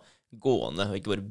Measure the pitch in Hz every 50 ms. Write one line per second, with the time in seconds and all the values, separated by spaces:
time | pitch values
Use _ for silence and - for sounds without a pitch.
0 | - - _ _ _ _ - 107 - 135 123 95 55 58 71 87 98 104 101 101
1 | - 104 98 101 98 104